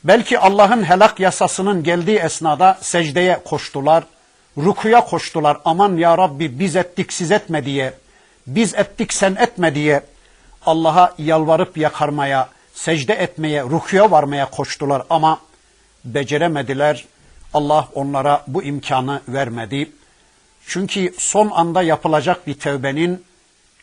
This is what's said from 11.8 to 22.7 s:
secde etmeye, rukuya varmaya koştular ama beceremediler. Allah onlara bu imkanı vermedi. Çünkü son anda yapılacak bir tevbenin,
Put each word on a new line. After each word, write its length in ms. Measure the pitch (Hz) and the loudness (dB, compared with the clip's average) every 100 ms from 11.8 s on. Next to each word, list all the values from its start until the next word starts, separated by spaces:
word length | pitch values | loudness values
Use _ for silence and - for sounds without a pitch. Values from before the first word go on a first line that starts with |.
| 151 - 151 147 139 135 127 _ _ | -4 -2 -4 -2 -2 -2 -4 _ _
secde 400 | - - 165 131 | -10 -4 -4 -2
etmeye, 500 | 220 175 - 156 147 | -2 -2 -4 -4 -2
rukuya 480 | 123 156 - 190 214 | -2 -4 0 4 6
varmaya 380 | 160 143 143 135 | 6 2 -2 -4
koştular 540 | - 135 - 143 139 - | -4 -8 -6 -2 -2 0
ama 300 | 165 156 156 _ _ _ _ _ _ 127 | 0 2 0 _ _ _ _ _ _ -8
beceremediler. 1000 | 117 135 147 170 151 127 135 147 147 - _ _ - - | -6 -2 -2 0 -2 -6 0 0 -2 -8 _ _ -20 -6
Allah 340 | 147 147 151 135 | -4 0 0 -2
onlara 500 | - 139 139 139 143 - | -8 -6 -2 0 -2 -2
bu 160 | 139 | -8
imkanı 580 | 143 143 - 131 127 143 - | -6 -10 -4 -4 -2 -8 -6
vermedi. 640 | 131 135 117 110 139 151 _ _ _ _ _ _ _ - | -6 -6 -6 -8 -8 -8 _ _ _ _ _ _ _ -10
Çünkü 480 | 175 196 202 180 - | -8 -6 -4 -4 -4
son 320 | 180 196 214 | -2 0 2
anda 320 | 165 170 170 | 2 0 0
yapılacak 680 | 175 151 170 156 147 175 - | 0 -2 0 -2 0 -4 -6
bir 120 | 135 | -8
tevbenin, 680 | 147 | -6